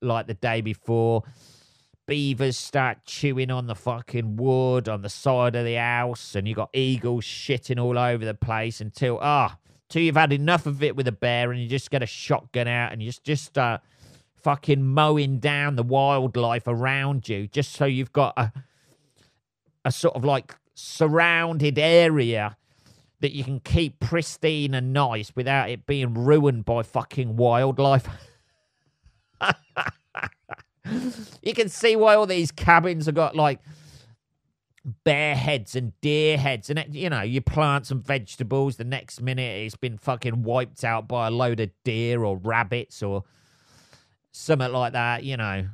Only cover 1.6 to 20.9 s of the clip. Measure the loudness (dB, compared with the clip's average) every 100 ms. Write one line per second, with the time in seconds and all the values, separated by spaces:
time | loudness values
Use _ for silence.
1.6 | _ _ _ _ -6 -2 -2 0 -2 -2
2.6 | -4 0 0 -2 -12 -4 -2 -2 -2 -4
3.6 | -6 -6 -6 -6 -6 -6 -4 -2 0 2
4.6 | 2 0 -2 -6 -8 -4 0 2 2 0
5.6 | -2 -2 0 0 -2 -6 -8 -6 -4 -4
6.6 | -4 -2 0 0 -2 -4 -6 -10 -4 -4
7.6 | -2 -2 0 0 0 0 -4 -6 -4 -2
8.6 | -4 -8 -12 -2 -2 0 0 2 0 -4
9.6 | _ _ _ 0 2 4 4 2 2 2
10.6 | 0 -2 -2 0 -4 0 0 0 0 -2
11.6 | -4 -4 -2 -4 -4 -8 -2 -2 -2 -2
12.6 | 0 0 -2 -6 -8 -8 -4 -4 -2 -2
13.6 | 0 -2 -8 _ -20 -20 _ _ -2 -2
14.6 | 2 2 4 4 4 4 2 0 0 0
15.6 | -2 -2 0 2 2 2 0 0 0 0
16.6 | -2 -2 0 0 0 -2 -4 -6 -4 -4
17.6 | -4 0 0 0 -2 0 0 0 -4 -4
18.6 | -18 _ _ _ _ _ _ _ _ _
19.6 | _ _ -4 0 0 0 0 -2 -4 -20
20.6 | _ -20 -18